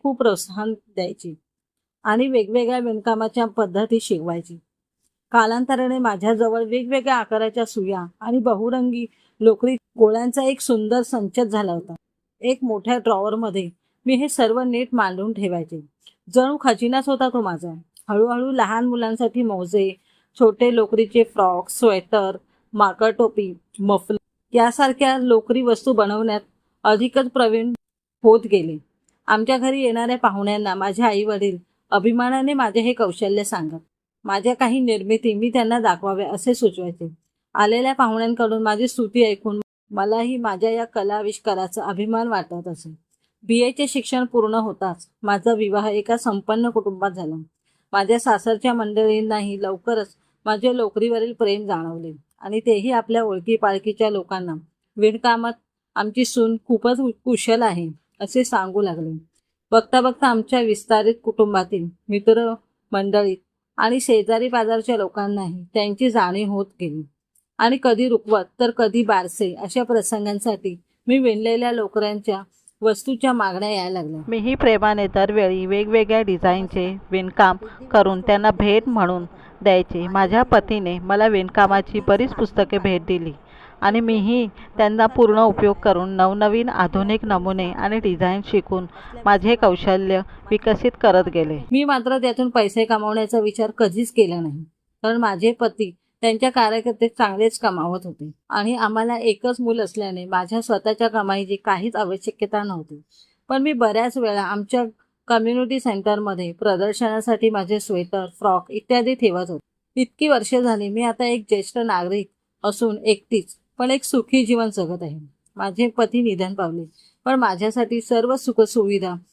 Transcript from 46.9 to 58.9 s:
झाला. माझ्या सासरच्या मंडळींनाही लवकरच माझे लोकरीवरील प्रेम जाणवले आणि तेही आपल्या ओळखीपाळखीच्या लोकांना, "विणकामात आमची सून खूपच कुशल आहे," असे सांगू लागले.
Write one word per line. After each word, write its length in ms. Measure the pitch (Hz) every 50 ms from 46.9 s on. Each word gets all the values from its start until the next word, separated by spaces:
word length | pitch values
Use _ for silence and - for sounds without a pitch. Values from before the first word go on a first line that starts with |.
| 196 185 190 202
झाला. 240 | 185 180 180 156 160 160 160 - _ _ _ _ _ _ _ _
माझ्या 280 | - 202 196 190 226 233
सासरच्या 540 | - 269 220 202 - 233 226 214 - 254 240
मंडळींनाही 880 | 233 220 214 208 214 220 220 214 214 214 220 214 214 202 202 202 196
लवकरच 460 | 196 190 196 180 - 233 233 220 202 196 _ _ _ _ _ _ _
माझे 320 | 214 214 208 196 254 247 254
लोकरीवरील 560 | 233 202 - 214 214 240 233 226 220 233 233
प्रेम 320 | - 233 202 202 208 214
जाणवले 480 | 196 190 165 165 165 165 165 165 165 156 143 _ _ _ _
आणि 200 | - 196 208 220
तेही 320 | 220 240 220 202 196 247
आपल्या 320 | 254 233 226 - 226 233 226
ओळखीपाळखीच्या 880 | 214 196 185 175 190 226 220 - 202 196 196 196 214 202 - 226 214
लोकांना, 440 | 208 196 175 - 196 185 180 175 160 156 - _ _ _ _ _ _ -
"विणकामात 560 | 208 214 214 220 - 247 233 226 233 233 233 - _ _ _ _ _ _ _
आमची 300 | - 202 214 208 247 254
सून 320 | - - 254 226 226 226 220 - -
खूपच 320 | 247 214 - 240 247 247
कुशल 640 | 269 247 220 - _ 254 247 208 - - 226 233
आहे," 280 | 240 220 180 175 170 160 156 - _ _ _ _
असे 240 | 196 196 - 254 254
सांगू 380 | 240 - 214 190 185 185 208
लागले. 300 | 208 190